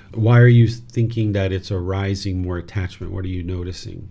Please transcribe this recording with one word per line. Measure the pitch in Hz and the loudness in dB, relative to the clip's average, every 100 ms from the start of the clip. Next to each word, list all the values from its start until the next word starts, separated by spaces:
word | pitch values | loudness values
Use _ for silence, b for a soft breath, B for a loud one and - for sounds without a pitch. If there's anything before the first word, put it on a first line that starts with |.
| B | B
Why | 110 107 120 | -2 4 8
are | 120 | 8
you | 120 113 | 8 6
thinking | - - - 113 113 107 | 2 -8 -4 -2 -2 -2
that | 101 95 | 0 -2
it's | 92 - | -4 -4
arising | 95 90 95 98 95 101 92 | -6 -4 -4 -2 -4 -4 -4
more | 90 87 | -4 -6
attachment? | 85 98 92 - 90 | -6 -6 -6 -8 -10
What | 92 | -8
are | 95 | -6
you | 92 | -6
noticing? | 87 92 90 87 - 87 - | -6 -6 -8 -10 -12 -14 -16